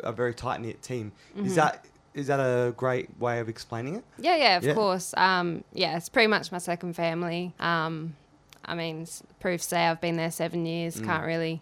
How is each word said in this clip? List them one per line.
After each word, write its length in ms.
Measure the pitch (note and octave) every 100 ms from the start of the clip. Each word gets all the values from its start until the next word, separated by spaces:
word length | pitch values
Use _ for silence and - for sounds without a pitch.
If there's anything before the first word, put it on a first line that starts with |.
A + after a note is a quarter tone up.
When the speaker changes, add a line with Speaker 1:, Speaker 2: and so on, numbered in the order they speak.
Speaker 1:
a 80 | -
very 220 | A2 B2
tight-knit 480 | A#2 B2 G2+ A2+ -
team. 280 | - B2+ G#2+ - - G3
Is 60 |
Speaker 2:
Mm-hmm. 120 | F#3+ F3+
Speaker 1:
that, 300 | D3+ - - _ _
is 140 | C#3+ C#3
that 120 | C#3
a 320 | C3 B2 B2 A#2
great 420 | B2+ B2+ - -
way 200 | A#2+ A#2+
of 100 | A2+
explaining 460 | A2+ - A#2 C3 G3+
it? 80 | - -
Speaker 2:
Yeah, 160 | D#4+ E4+
yeah, 220 | A#3+ F3+
of 60 |
Speaker 1:
Yeah. 100 | C3+ A3
Speaker 2:
course. 360 | G3+ F#3 - -
Um, 460 | F#3+ F#3 F3 E3 -
yeah, 240 | - C3+ E3
it's 120 | -
pretty 180 | C4+ A3
much 240 | G3+ -
my 60 | F3+
second 340 | - E3+ F3+ E3+
family. 580 | E3 E3 F3 E3+ F3 -
Um, 560 | E3+ E3+ D#3+ D#3+ E3 D3 _ _ _ -
I 120 | - E3+
mean, 280 | E3 D#3+
s-, 200 | E3 - - -
proof 220 | F#3 F3
say 260 | - F3 E3+
I've 140 | E3
been 160 | E3+ E3
there 120 | E3
seven 340 | - E3 E3+ E3
years. 300 | E3+ E3+ D#3+
Speaker 1:
Mm. 80 | A2
Speaker 2:
Can't 200 | D#3+ D#3+
really, 360 | E3 D#3+ E3